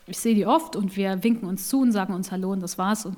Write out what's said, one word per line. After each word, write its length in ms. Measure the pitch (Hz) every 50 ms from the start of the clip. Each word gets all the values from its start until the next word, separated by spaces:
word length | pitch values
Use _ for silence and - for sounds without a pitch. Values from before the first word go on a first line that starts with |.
| - -
ich 120 | 185 -
sehe 160 | - 233 226
die 100 | 208 180
oft 300 | 202 277 320 320 - -
und 220 | - 202 190 190 196
wir 260 | 196 190 190 185 196
winken 240 | 233 233 233 - 175
uns 220 | 190 185 - -
zu 100 | - 269
und 140 | 262 247 214
sagen 200 | 208 190 190 190
uns 200 | 180 190 - 185
Hallo 180 | 185 185 185
und 80 | 196 190
das 180 | 175 180 - -
war's 280 | 185 196 214 214 -
und 100 | 196 185